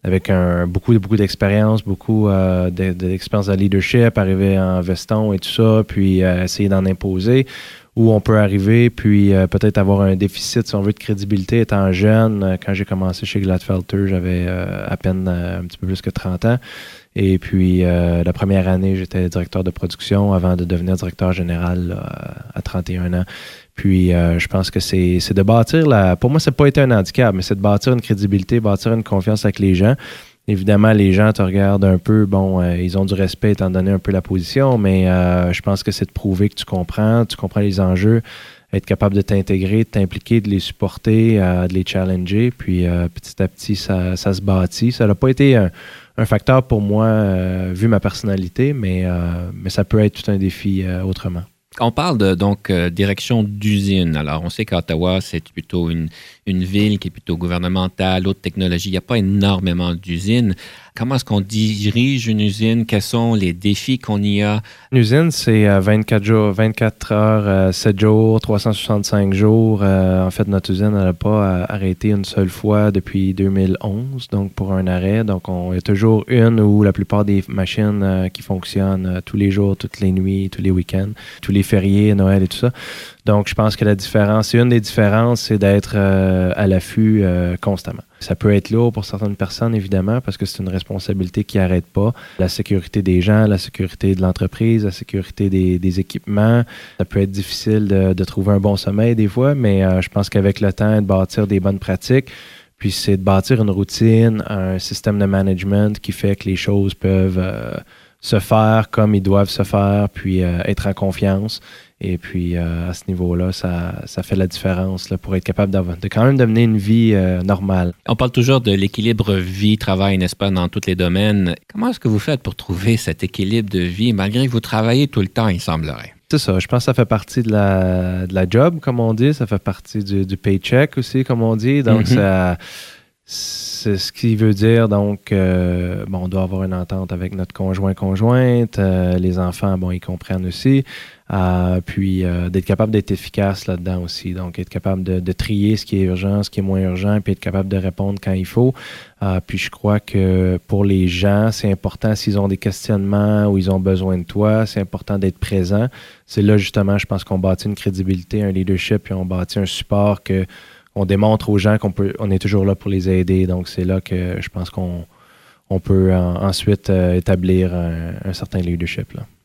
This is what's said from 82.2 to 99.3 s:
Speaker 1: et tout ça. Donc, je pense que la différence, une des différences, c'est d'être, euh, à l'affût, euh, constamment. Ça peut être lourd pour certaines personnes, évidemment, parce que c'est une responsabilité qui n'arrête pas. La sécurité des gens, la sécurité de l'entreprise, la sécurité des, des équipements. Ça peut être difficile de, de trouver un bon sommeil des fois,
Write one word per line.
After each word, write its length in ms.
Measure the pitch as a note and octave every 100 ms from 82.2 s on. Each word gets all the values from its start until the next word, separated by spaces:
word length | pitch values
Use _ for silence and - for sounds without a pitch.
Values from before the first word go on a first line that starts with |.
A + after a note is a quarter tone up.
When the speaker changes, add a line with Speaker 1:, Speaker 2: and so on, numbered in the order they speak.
| F#2+ G2
Speaker 1:
et 60 | F#2+
tout 80 | -
ça. 160 | A#2+ - - - - - -
Donc, 220 | G#2 G2+
je 60 |
pense 220 | - G#2+ -
que 80 |
la 100 | G#2
différence, 600 | G2+ G2 - G#2 G#2+ G#2+
une 160 | A2+ B2
des 100 | A#2+
différences, 600 | G#2 - G#2 G#2+ A#2 A#2
c'est 160 | - G#2+
d'être, 340 | G2 G2+ -
euh, 580 | G#2+ G2 F#2+ F#2+ F#2 F#2 -
à 100 | G2+
l'affût, 540 | F#2 - - A2 G#2+
euh, 340 | F#2+ F2+ F2 F2+
constamment. 420 | - F#2+ - - - _
Ça 160 | -
peut 180 | F#2 G#2
être 160 | G2+ -
lourd 220 | A2+ A#2+
pour 120 | G#2+
certaines 320 | G2+ G2+ G#2 G2+
personnes, 380 | F#2+ - A#2
évidemment, 460 | A2+ F#2+ F#2+ F#2+ A#2
parce 160 | B2+ F#2+
que 100 | G2
c'est 160 | -
une 60 | F#2
responsabilité 760 | F#2 - G2 - G2 F#2 G#2
qui 140 | G#2 G#2+
n'arrête 280 | F#2 F2+ -
pas. 260 | - G#2 A#2+ - -
La 100 | F#2
sécurité 540 | - G2+ G2 - G#2
des 180 | F#2+ F2+
gens, 260 | F2+ G#2+ A2
la 100 | G2
sécurité 580 | - - F#2 - G2
de 80 | F#2+
l'entreprise, 640 | F#2 F2+ F#2+ - A2+ A2+
la 60 | G#2
sécurité 580 | F2+ - G2 F#2 - G2+
des, 300 | F#2+ F#2 F2+
des 220 | F#2 F2+
équipements. 640 | F#2 - - G#2 G#2+ A#2+ A#2 - - -
Ça 60 |
peut 160 | F#2+ G2
être 100 | G2
difficile 560 | G2 F#2+ - - G#2+ G#2
de, 280 | G2 F#2+
de 100 | F2+
trouver 280 | F#2+ - G2
un 80 | G2+
bon 160 | G2+ G2
sommeil 380 | - G2+ A#2
des 140 | A2+
fois, 260 | G#2